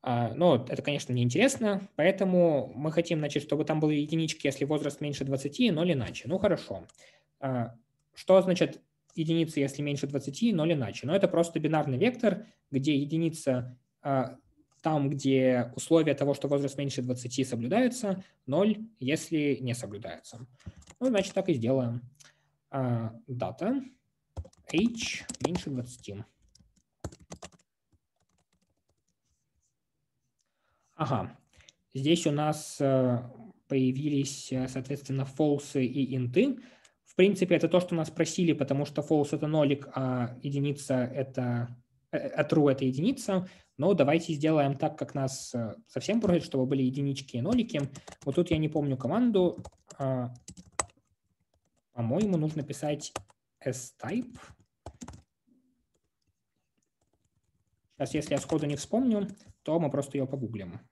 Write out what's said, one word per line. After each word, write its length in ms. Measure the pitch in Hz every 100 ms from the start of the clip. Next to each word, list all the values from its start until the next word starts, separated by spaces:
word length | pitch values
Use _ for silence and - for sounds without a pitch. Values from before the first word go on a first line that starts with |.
А, 300 | - 120 117
ну, 200 | 127 175
это, 280 | 127 - 151
конечно, 300 | - 139 -
неинтересно, 760 | 123 120 123 254 277 220 196 - -
поэтому 760 | 160 190 190 180 170 147 127 113
мы 160 | 151
хотим, 260 | 156 165 165
значит, 240 | 147 147
чтобы 220 | 143 147
там 160 | 151 156
были 160 | 151 151
единички, 500 | 151 160 160 - 143
если 180 | 135
возраст 360 | 139 151 147 -
меньше 240 | 147 139
двадцати, 420 | 143 135 143 - 247
и 60 |
ноль 220 | 156 175
иначе. 340 | 147 98 85 113
Ну, 100 | 185
хорошо. 480 | 202 165 - 92 85 - - _ _ _
А, 340 | 135 127 113 - _ _ _
что 260 | - - 190
значит 400 | 180 180 151 - _ _ _ -
единицы, 420 | 156 165 160 156
если 240 | 135 139
меньше 240 | 147 143 147
двадцати, 440 | 143 - 143 233
и 20 |
ноль 220 | 190 156
иначе? 340 | 160 110 - 127
Ну, 40 |
это 140 | 190 190
просто 320 | 165 170 170
бинарный 400 | 156 160 143 127
вектор, 480 | 208 247 220 190 - _ _
где 240 | 135 139
единица, 840 | 143 147 160 165 160 - 127 123 - _ _
а, 360 | 147 135 123 - _ _ _ _
там, 300 | - 156 139
где 600 | 143 135 135 131 127 123
условия 400 | - - 165 156
того, 200 | 139 143
что 120 | 139 139
возраст 320 | 143 139 -
меньше 240 | 143 135
двадцати 400 | 123 123 123 -
соблюдаются, 800 | 127 120 120 196 254 247 208 190 - _ -
ноль, 400 | 143 208 208 - _
если 580 | 127 156 - 160 147 135
не 140 | 127
соблюдаются. 720 | 113 104 101 - 82 - 113 123 _ - - - -
Ну, 60 | 254
значит, 260 | 214 190
так 140 | - 190
и 60 |
сделаем. 480 | 143 113 135 123 120 - _ - _ _ _ _
А, 420 | 139 127 117 113 - -
дата, 560 | 123 90 - 190 277 - _ _ _ _ - - _ -
age 520 | 156 226 - - - - -
меньше 260 | - 180 -
двадцати. 520 | 131 123 - - 101 - _ _ _ _ _ _ _ - - - - - _ _ _ _ _ _ _ _ _ _ _ _ _ _ _ _ _ _ _ _ _ _ _ _ _ _ _ _ _ _ _ _ _ _ -
Ага. 400 | 151 120 90 - _ _ - _ _
Здесь 340 | 135 135 175 165
у 40 |
нас, 480 | 147 151 151 - -
э, 380 | 139 135 127 120 123 - - - _
появились, 840 | 139 131 131 147 143 131 - -
э, 160 | 131 127
соответственно, 600 | - 127 139 - 135 135
фолсы 580 | - 156 143 - 143
и 320 | 127 143 131 131
инты. 420 | 123 147 269 262 - - _ _
В 100 | _ -
принципе, 380 | 185 202 190
это 140 | 175 165
то, 120 | 180
что 140 | 180
нас 160 | 170 156
просили, 440 | - 160 - 175
потому 320 | 147 131 139 147
что 160 | -
false — 260 | 147 156 143 147
это 100 | 151
нолик, 420 | 156 143 143 -
а 440 | - 131 127 120 123
единица — 540 | 131 139 143 143 - 131 123
это, 600 | 139 127 - 123 120 120 - _ _ _
э, 40 | 156
а 280 | 135 -
true — 260 | 147 156 147
это 140 | 127 131
единица. 600 | 131 185 254 - 190 185 - _ _
Но 160 | 151
давайте 400 | 185 139 160 165
сделаем 420 | 151 151 160 139 139
так, 180 | 156 -
как 180 | 131
нас, 400 | 143 135 - -
э, 200 | 123 113 - _
совсем 320 | - - 226
просят, 260 | 208 175
чтобы 200 | 160 139
были 180 | 127 139
единички 540 | 127 131 143 135 - 120
и 60 |
нолики. 400 | 139 247 226 147 139 - - -
Вот 120 | - 139
тут 140 | 170
я 60 | 160
не 140 | 156
помню 260 | 156 143 131
команду. 640 | 143 190 247 196 180 - - _ _ -
А, 340 | 135 131 123 123 - - - _ - _ _ _ _ _ _ _ _ _ _
по-моему, 460 | 123 117 143 214 175
нужно 240 | 151 156
писать 500 | 139 135 151 147 - - - _ _ _
S-type. 760 | - 120 - _ - 208 - - - - _ _ - - - - _ _ _ _ _ _ _ _ _ _ _ _ _ _ _ _ _ _ _ _ _ _ _ _ _ _ _ _
Сейчас, 160 | 135
если 180 | 156 147
я 60 | 139
сходу 260 | - 160
не 120 | 147 143
вспомню, 520 | - 220 262 214 202 - - -
то 180 | - 160
мы 100 | 156
просто 260 | 143 139 139
её 100 | 131
погуглим. 520 | 131 113 110 92 85 -